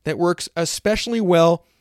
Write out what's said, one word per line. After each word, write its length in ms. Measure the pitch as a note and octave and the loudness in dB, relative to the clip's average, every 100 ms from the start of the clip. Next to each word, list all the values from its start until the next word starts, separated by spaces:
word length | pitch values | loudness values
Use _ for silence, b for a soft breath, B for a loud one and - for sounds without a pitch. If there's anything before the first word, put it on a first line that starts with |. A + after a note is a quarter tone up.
| D#3 | -8
that 120 | D#3 | -2
works 320 | F3 F3 - - | -2 -2 -6 -6
especially 680 | E3 - G#3 G#3+ - A#3 | -6 -4 -2 -2 -2 -2
well 440 | F#3+ E3+ E3 E3+ _ _ | 2 4 4 2 _ _